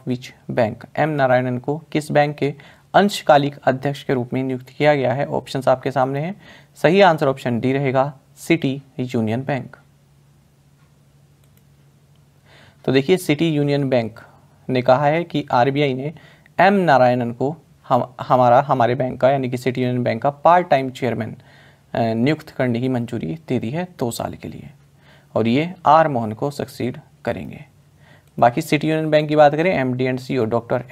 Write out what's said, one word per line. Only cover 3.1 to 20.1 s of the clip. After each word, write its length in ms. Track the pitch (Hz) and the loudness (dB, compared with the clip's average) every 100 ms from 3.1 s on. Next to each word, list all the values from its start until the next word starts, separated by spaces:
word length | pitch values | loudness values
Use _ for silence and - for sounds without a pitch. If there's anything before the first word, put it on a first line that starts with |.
| - - 147 139 - | 0 4 4 4 -2
अध्यक्ष 380 | - 131 147 139 | -2 -2 -2 -6
के 120 | - | -4
रूप 180 | 131 123 | -4 -2
में 100 | 131 | -4
नियुक्त 260 | 131 127 127 | -4 -6 -8
किया 260 | - 151 | -2 2
गया 180 | 147 123 | 2 0
है? 140 | 127 - | -2 -4
ऑप्शंस 420 | 135 - 135 127 | -6 -6 -4 0
आपके 220 | 131 135 | 0 0
सामने 300 | 131 131 139 | -2 -2 -2
हैं। 200 | 165 202 - - _ | -6 -10 -16 -20 _
सही 260 | - 151 196 | -2 2 6
आंसर 280 | 190 156 143 | 6 4 0
ऑप्शन 320 | 135 127 117 | -2 -2 -2
डी 120 | 127 | 0
रहेगा, 460 | 135 139 131 135 - _ - | 0 0 0 -2 -4 _ -10
सिटी 460 | - 165 143 139 - - | -2 0 0 -4 -10 -10
यूनियन 460 | 127 123 110 117 | -4 -2 -2 -2
बैंक। 320 | 139 139 - - _ _ _ _ _ _ _ _ _ _ _ _ _ _ _ _ _ _ _ _ _ _ _ _ _ _ _ - - _ | -4 -6 -8 -18 _ _ _ _ _ _ _ _ _ _ _ _ _ _ _ _ _ _ _ _ _ _ _ _ _ _ _ -20 -20 _
तो 80 | - | 0
देखिए, 240 | 131 139 180 | 2 2 0
सिटी 340 | 165 147 165 | 0 0 0
यूनियन 380 | 147 143 143 135 | 0 0 0 0
बैंक 320 | 127 110 - - _ _ _ - | 0 -2 -8 -20 _ _ _ -4
ने 120 | 127 | -2
कहा 240 | 127 127 147 | 2 2 2
है 180 | 160 | 0
कि 220 | 165 147 143 | -2 -6 -2
आरबीआई 420 | 127 131 139 143 | 0 2 0 -2
ने 200 | 131 143 - - - _ - | -2 -8 -12 -20 -20 _ 2
एम 140 | 185 | 2
नारायणन 580 | 202 170 131 123 123 120 | 4 4 4 4 2 -2
को 240 | 120 131 165 _ _ - | -4 -6 -6 _ _ -2
हम, 260 | 127 - - | -2 -2 -8
हमारा, 400 | - 131 123 120 | 0 2 6 4
हमारे 340 | 143 131 117 | 4 2 0
बैंक 260 | 127 127 127 | 0 -4 0
का, 100 | 127 | 0
यानी 200 | 139 127 | 2 -2
कि 60 | 127 | -4
सिटी 260 | 127 127 | -4 -2
यूनियन 220 | 123 123 | -2 -2
बैंक 180 | 120 | -2